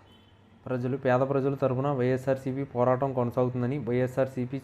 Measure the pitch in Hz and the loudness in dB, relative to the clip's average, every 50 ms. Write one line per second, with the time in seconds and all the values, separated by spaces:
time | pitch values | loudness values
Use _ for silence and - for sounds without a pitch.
0 | - - - - - _ _ - - - - - - 123 127 123 120 127 131 131 | -20 -20 -20 -20 -20 _ _ -20 -20 -20 -20 -14 -8 -6 -4 -2 -2 -2 -2 0
1 | 131 131 123 127 135 131 139 139 131 139 139 135 139 127 127 127 135 147 143 127 | 2 2 4 4 2 2 2 2 0 0 0 0 0 0 0 0 0 0 0 2
2 | 123 127 131 127 127 139 135 131 131 135 127 139 139 139 - 120 123 127 127 127 | 2 2 2 0 2 0 0 0 -2 -4 -4 -4 -6 -4 0 2 2 2 2 2
3 | 139 135 131 127 123 120 - 131 127 123 123 123 123 120 139 151 117 113 123 123 | 0 0 0 0 -2 0 0 0 0 0 0 0 -2 -2 -2 -2 -2 -2 0 0
4 | 127 127 127 135 135 131 - 131 123 123 135 135 | 0 0 0 0 -2 0 -2 -4 -6 -4 -6 -8